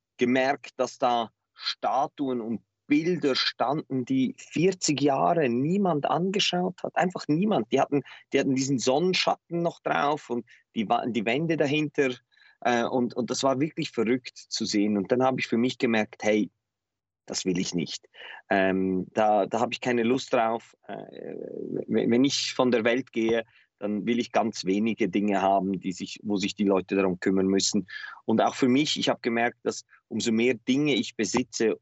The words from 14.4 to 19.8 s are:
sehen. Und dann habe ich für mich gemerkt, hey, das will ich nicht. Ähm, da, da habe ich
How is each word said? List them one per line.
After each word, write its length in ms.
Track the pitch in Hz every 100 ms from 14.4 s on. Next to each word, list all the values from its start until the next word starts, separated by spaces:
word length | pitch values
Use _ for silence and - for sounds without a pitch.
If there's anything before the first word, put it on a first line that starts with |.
| - -
sehen. 320 | 110 107 104 104
Und 160 | 92
dann 100 | 123
habe 160 | 131 131
ich 100 | -
für 100 | 113
mich 180 | 127 -
gemerkt, 460 | 123 113 107 -
hey, 280 | 107 107 - _ _ _ _ _ _ _ -
das 180 | -
will 140 | 92 90
ich 160 | 92
nicht. 340 | 87 78 - _ - - - -
Ähm, 580 | 98 95 95 95 92 -
da, 320 | - 107 107
da 160 | 98 113
habe 140 | 120
ich 80 | 120